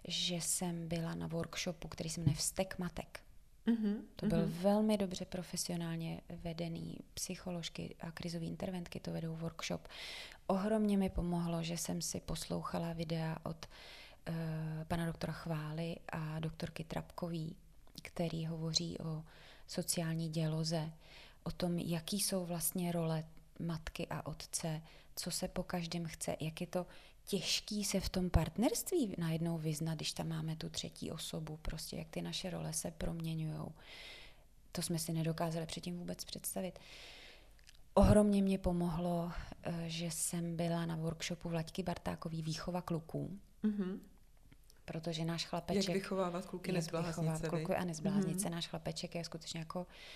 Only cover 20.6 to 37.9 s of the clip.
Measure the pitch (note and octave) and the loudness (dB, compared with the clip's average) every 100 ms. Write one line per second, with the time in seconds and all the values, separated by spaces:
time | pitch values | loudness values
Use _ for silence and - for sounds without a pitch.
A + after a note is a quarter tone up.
20.6 | D#3+ E3 D#3 D#3+ - - - - E3+ - | 2 0 0 -6 -14 -18 -18 -10 -6 0
21.6 | F3+ F3 - E3+ E3 G3+ - F#3+ F3 E3+ | 2 2 2 0 0 0 2 2 0 0
22.6 | D#3+ F#3 F3 E3+ D#3+ D#3+ D#3+ - - - | 0 2 2 2 2 2 -2 -10 -16 -6
23.6 | E3+ D#3+ - - E3 D#3 D3 D#3 - - | -2 -2 -4 -6 -4 -4 -4 -6 -6 -4
24.6 | E3 D#3 D#3+ - - - F3+ - F3+ - | -2 -2 -6 -16 -14 -8 -4 -2 -2 -2
25.6 | F3 F3+ E3+ E3+ E3 - - - D#3+ D#3+ | -2 -2 -2 -2 -4 -4 -4 -2 -2 -2
26.6 | F3 F3+ F3 - - - - F#3+ D#3 - | -2 -2 -2 -6 -18 -18 -2 0 2 0
27.6 | - G#3 G3+ F#3+ - F#3+ F3+ E3 D#3+ - | 0 0 2 2 2 2 6 6 6 4
28.6 | B3+ A#4+ - F4+ A3 F3 E3 D#3+ E3+ E3 | 4 4 2 2 2 2 2 2 2 2
29.6 | D#3 D3+ D#3+ D#3 - - D#3+ D#3+ D#3 D#3+ | 0 0 0 0 -2 -2 -2 0 -2 -2
30.6 | D#3+ D#3 - - - D#3+ - E3 D#3 D#3 | -4 -4 -6 -6 -6 -4 -4 -4 -6 -4
31.6 | - D#3+ - - E3 F3 E3+ E3+ F#3 E3+ | -4 -4 -4 -6 -6 -4 -4 -4 -4 -4
32.6 | D#3 D#3+ F3 E3 F3 E3 D#3+ D#3+ D#3 D#3 | -2 -2 -4 -2 -2 -2 -2 -2 -2 -2
33.6 | D3+ - - - - - - - - - | -6 -10 -14 -14 -14 -14 -16 -18 -20 -20
34.6 | - - E3 E3 D#3+ D#3+ D#3+ D#3+ E3+ E3 | -8 -4 0 0 2 2 2 2 0 0
35.6 | D#3+ - F3 F3 F3 F3+ - - - F#3+ | -2 -4 -4 -4 -4 -6 -6 -6 -4 -2
36.6 | F#3 - - - - - - - - - | -4 -6 -14 -16 -16 -16 -18 -18 -20 -20
37.6 | - - - | -20 -20 2